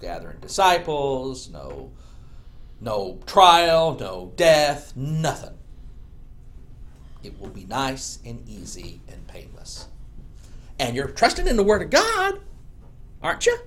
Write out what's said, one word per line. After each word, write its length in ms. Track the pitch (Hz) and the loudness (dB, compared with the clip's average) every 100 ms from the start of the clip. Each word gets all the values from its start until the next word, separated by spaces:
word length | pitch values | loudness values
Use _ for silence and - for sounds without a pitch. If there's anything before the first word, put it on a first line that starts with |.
gathering 400 | 87 82 82 76 | -8 -8 -10 -12
disciples, 1080 | - - 190 175 170 147 139 131 131 123 - | -6 4 6 4 2 0 0 0 -4 -8 -10
no, 440 | 71 69 69 - - - - - - - - - - | -14 -12 -12 -14 -16 -18 -18 -18 -18 -18 -16 -16 -12
no 380 | 113 107 95 92 - | -4 -4 -4 -6 2
trial, 680 | 202 180 170 170 165 165 139 | 8 10 10 8 6 4 0
no 340 | 101 92 92 - | -4 -8 -8 4
death, 580 | 170 156 147 143 - - | 6 8 6 0 -6 -8
nothing. 600 | 139 160 156 123 - - - - - - - - - - - - - - - - - - | -4 0 0 -2 -6 -14 -16 -16 -16 -16 -16 -16 -18 -18 -18 -18 -16 -16 -16 -16 -18 -16
It 180 | 101 - | -16 -14
will 80 | 95 | -14
be 160 | 95 | -14
nice 540 | 92 120 135 135 - - | -6 -2 -2 -4 -8 -12
and 220 | 117 117 117 | -12 -12 -12
easy 540 | - 82 90 90 87 - | -14 -12 -12 -12 -14 -16
and 180 | - - | -16 -16
painless. 600 | - - - - - - - - - - - - - - - | -16 -16 -16 -14 -14 -14 -14 -16 -14 -16 -16 -16 -16 -12 -4
And 160 | 127 | -2
you're 140 | 120 139 | -2 -4
trusting 380 | - 233 - 359 | 2 2 4 2
in 100 | 233 | 4
the 60 | |
Word 180 | 196 208 | 6 4
of 80 | 160 | 4
God, 500 | 277 440 440 381 392 - - - - - - - - | 4 4 2 0 0 -8 -16 -18 -18 -18 -18 -18 -6
aren't 240 | - - 480 | -4 0 2
you? 100 | 480 | 2